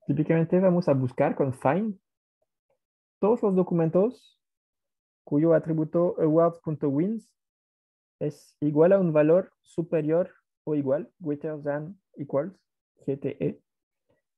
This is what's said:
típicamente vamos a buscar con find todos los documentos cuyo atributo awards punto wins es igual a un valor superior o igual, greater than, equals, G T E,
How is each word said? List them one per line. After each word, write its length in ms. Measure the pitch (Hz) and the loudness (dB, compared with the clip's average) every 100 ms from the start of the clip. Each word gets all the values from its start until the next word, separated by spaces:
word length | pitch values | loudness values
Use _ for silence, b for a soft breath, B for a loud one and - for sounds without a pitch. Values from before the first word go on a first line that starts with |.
| - | -4
típicamente 540 | 143 156 165 160 180 | -2 0 0 2 2
vamos 280 | 190 175 170 | 2 2 2
a 40 | |
buscar 420 | 135 127 - 143 | 0 0 -2 -2
con 200 | - 139 | 0 -4
find 440 | 123 131 165 220 190 _ _ _ _ _ _ _ _ _ _ _ _ | -2 -2 0 -2 -8 _ _ _ _ _ _ _ _ _ _ _ _
todos 240 | 196 240 | 0 2
los 140 | 214 185 | 2 0
documentos 840 | 180 170 160 180 214 - _ _ _ _ _ _ _ _ _ _ | 0 0 2 2 0 -2 _ _ _ _ _ _ _ _ _ _
cuyo 300 | - 147 165 | -4 0 4
atributo 680 | 160 160 160 156 175 180 - | 2 2 -2 -2 0 -2 0
awards 400 | 160 160 170 170 | 2 4 2 0
punto 300 | 170 151 147 | -8 -6 -2
wins 440 | 139 190 226 - _ _ _ _ _ _ _ _ _ | -2 -2 -4 -10 _ _ _ _ _ _ _ _ _
es 380 | 147 - _ _ | -8 -8 _ _
igual 320 | 151 147 170 | -2 4 4
a 80 | 196 | 4
un 120 | 180 | 4
valor 400 | 156 151 175 190 _ | 2 4 2 0 _
superior 720 | _ - 165 165 147 165 185 - _ _ | _ -10 -4 -2 0 -2 -2 -8 _ _
o 100 | - | -6
igual, 360 | 151 131 113 120 _ | -4 -2 -2 -4 _
greater 440 | 165 147 160 151 | -8 -6 -8 -8
than, 360 | 143 147 156 202 _ | -6 -6 -8 -16 _
equals, 500 | - 143 135 170 - _ _ _ _ - | -16 -6 -4 -4 -10 _ _ _ _ -8
G 120 | 139 | -6
T 240 | 135 - | -6 -6
E, 160 | - - _ _ _ _ _ _ _ | -6 -6 _ _ _ _ _ _ _